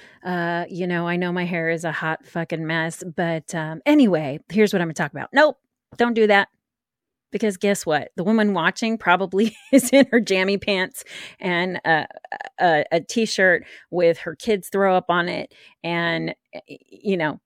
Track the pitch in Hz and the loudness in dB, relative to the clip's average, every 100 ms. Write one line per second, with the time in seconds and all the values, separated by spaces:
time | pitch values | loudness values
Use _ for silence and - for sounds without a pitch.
0 | - _ 180 180 170 170 175 170 180 175 | -20 _ -6 -4 -2 -4 -6 -6 -4 -2
1 | 170 175 180 180 175 175 165 165 165 147 | -2 -2 -2 -2 -2 -2 -2 -2 -4 -4
2 | 160 160 - 175 165 160 160 165 165 160 | -4 -6 -6 -8 -6 -6 -4 -2 -4 -6
3 | 180 160 170 165 - 170 156 160 - 302 | -10 -4 -4 -4 -6 -8 -8 -6 2 4
4 | 240 165 151 147 _ 180 214 196 170 156 | 4 4 -2 -8 _ 2 2 2 -2 -4
5 | 156 147 123 269 302 - _ _ _ - | -6 -6 -2 4 4 2 _ _ _ -2
6 | 240 226 214 202 196 _ _ _ _ _ | 0 2 4 4 2 _ _ _ _ _
7 | _ _ _ 202 220 185 202 202 - 151 | _ _ _ -4 -4 0 0 0 0 -2
8 | - - 180 220 208 185 165 - 226 226 | -2 -6 0 2 2 2 0 -2 -4 -2
9 | - 180 190 190 220 - - 269 262 269 | 2 2 2 0 0 -2 4 4 6 6
10 | 262 240 208 190 185 196 - 196 185 - | 6 4 2 0 0 0 0 -2 -2 -8
11 | - - - - 185 175 185 180 156 160 | -16 -18 -18 -8 -4 -2 -2 -4 0 0
12 | - - - - - - 175 151 - 170 | 0 -14 -14 -12 -12 0 2 2 2 -2
13 | - 233 220 - 185 165 - - _ 170 | -2 -2 -2 2 2 2 -2 -20 _ 0
14 | 170 165 - 156 - 208 - 196 196 185 | 2 0 -6 -10 -4 -4 -2 0 2 2
15 | - 175 175 175 - _ - _ 170 170 | 2 0 0 -4 -10 _ -20 _ -6 -2
16 | 170 165 160 160 _ - - - _ - | -2 -2 -6 -10 _ -20 -18 -20 _ -10
17 | 214 185 156 - | -2 0 -2 -4